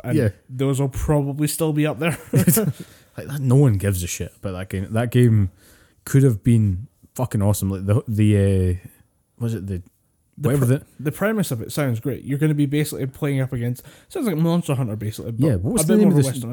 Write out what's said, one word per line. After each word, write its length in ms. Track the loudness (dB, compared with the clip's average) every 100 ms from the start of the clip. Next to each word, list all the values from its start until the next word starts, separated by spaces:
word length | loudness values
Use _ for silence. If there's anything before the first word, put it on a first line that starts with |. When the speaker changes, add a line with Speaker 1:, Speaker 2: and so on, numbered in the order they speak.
Speaker 1:
and 140 | -2 2
Speaker 2:
Yeah. 120 | 2 -2 -10
Speaker 1:
those 320 | -4 -2 0
will 80 | -2
probably 580 | -2 0 0 0 -2 -2
still 240 | -2 -2
be 160 | 0 -2
up 120 | -2
there. 180 | -4 -4 -2
<laughs> 0 |
Speaker 2:
<laughs> 400 | 2 4 2 0 -4 -12 -20 _ -14
Like 100 | -10
that, 120 | -4
no 160 | 2 4
one 200 | 4 2
gives 280 | 0 -2
a 40 | -4
shit 260 | -8 -10 _
about 160 | -10
that 160 | -8 -6
game. 200 | -6 -4
That 180 | -2 0
game 400 | 4 4 4 2 -4 _ _ _ _
could 180 | 0 2
have 200 | 4 2
been 440 | 2 2 2 -2 -8 _ _ -8
fucking 260 | -4 0
awesome. 280 | 0 0 -2
Like 160 | -2 0
the, 180 | 0 0
the, 280 | 2 4 4 4 2 0 -2
uh, 60 | -8 _ _ _ _ -8
was 140 | -6
it 140 | -6 -6
the, 140 | -8 -10 _ _ _ _ -6
Speaker 1:
The 120 | -2
Speaker 2:
whatever 160 | 2 2
Speaker 1:
pr-, 60 |
Speaker 2:
the 120 | 0 -2 -8
Speaker 1:
the 120 | -6
premise 360 | -2 -2 0 -2
of 120 | -4
it 100 | -6
sounds 300 | -4 -2 -2
great. 240 | -4 -6 -6
You're 120 | -2
gonna 160 | 0
be 120 | 0 0
basically 400 | 0 -2 -4 -8
playing 320 | -4 -2 -2
up 140 | -2
against, 300 | -4 -4 -6 -12 -20 -12
sounds 180 | -6 -2
like 80 | 0
Monster 400 | 2 0 0 -2
Hunter 220 | -2 -4
basically, 340 | -6 -8 -6
but 160 | 0 2
Speaker 2:
Yeah, 80 | 2
what 180 | 0 0
was 80 |
Speaker 1:
a 40 | 2
Speaker 2:
the 60 |
Speaker 1:
bit 60 | 6
Speaker 2:
name 100 | 6
Speaker 1:
more 100 | 4
Speaker 2:
of 60 | 2
Speaker 1:
of 0 |
a 80 |
Speaker 2:
this? 100 | -2
Speaker 1:
Western 60 | -6